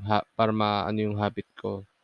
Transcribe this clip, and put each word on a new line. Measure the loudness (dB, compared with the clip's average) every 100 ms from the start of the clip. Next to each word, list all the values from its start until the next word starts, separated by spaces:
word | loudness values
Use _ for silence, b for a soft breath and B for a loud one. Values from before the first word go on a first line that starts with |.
| 0
ha-, | 0 0 0
para | 2
maano | 4 2 0 0 0
yung | 0 0
habit | -2 -2 -10 -10
ko. | -6 -6 -10 _